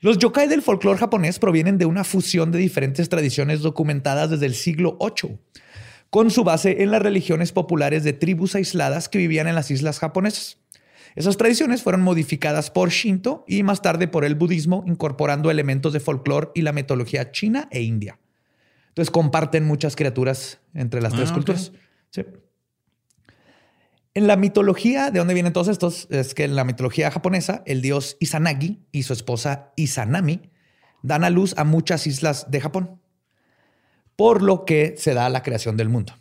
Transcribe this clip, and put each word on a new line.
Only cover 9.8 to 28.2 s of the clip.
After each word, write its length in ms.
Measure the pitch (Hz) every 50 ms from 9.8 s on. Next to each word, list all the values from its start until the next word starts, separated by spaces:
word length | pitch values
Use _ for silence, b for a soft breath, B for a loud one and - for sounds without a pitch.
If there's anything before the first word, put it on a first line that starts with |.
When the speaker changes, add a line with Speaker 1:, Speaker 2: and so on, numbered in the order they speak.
| 143 156 147 -
Speaker 1:
japonesas. 580 | - 160 156 190 185 214 208 - - - - _ _ _ B B B B B B B B B
Esas 220 | B 151 190 196 196
tradiciones 460 | 226 226 240 233 320 277 240 247 -
fueron 180 | 196 185 185
modificadas 680 | 185 185 180 165 156 - - 143 - 151 147 151 147 -
por 200 | - 180 185 175
Shinto 560 | 175 - - 226 190 185 185 185 302 330 - -
y 160 | 185 196 202
más 180 | 196 202 190
tarde 280 | - 185 165 165 180 170
por 160 | 180 165 143
el 100 | 147 147
budismo, 480 | 151 165 175 185 165 151 160 180 190 196 185
incorporando 640 | 170 170 - 156 135 - 156 143 143 143 151 160
elementos 440 | 156 151 143 139 135 135 135 160 143
de 80 | 151
folclore 480 | 139 - 147 131 - 143 143 143 151 156 -
y 100 | 170 165
la 100 | 151 147
mitología 580 | 147 139 135 139 127 123 113 - 135 127 120
china 380 | - - - 214 220 277 302 294
e 100 | - 127 120
india. 360 | 113 117 110 101 98 - _ _ _ _ _ _ _ _ _ _ _ _ _ _ _
Entonces 200 | _ - 170 165
comparten 540 | - 170 165 147 135 160 160 143 - 160 156
muchas 320 | 156 151 147 - 151 127
criaturas 640 | - 143 139 120 123 127 131 135 135 - - - _ _ _ _
entre 280 | - 131 120 113 123
las 120 | 117 110 107
Speaker 2:
Ah, 40 | 120
Speaker 1:
tres 120 | 131 156
Speaker 2:
ok. 40 | 170
Speaker 1:
culturas. 360 | 143 143 139 185 175 - - b b b b b b b b
Sí. 160 | - - - - - - _ _ _ _ _ _ _ _ _ _ _ _ _ _ _ _ b b b b b b b b b b b b b b b b b b _
En 120 | 196 208 208
la 80 | 208 190
mitología, 720 | 196 202 202 214 202 196 185 - - 233 254 269 269 277
¿de 80 | 233 185
dónde 140 | 170 175 180
vienen 200 | 180 175 175 165
todos 140 | 180 175 190
estos? 400 | 214 - - 175 165 - - -
Es 240 | - 139 131 135 -
que 80 | - 151
en 120 | 143 143
la 80 | 139 131
mitología 460 | 123 127 120 127 127 - - 151 151
japonesa, 540 | - 175 - 185 185 185 160 - 185 - -
el 160 | - 143 131
dios 340 | 123 135 139 143 135 139 -
Izanagi 600 | _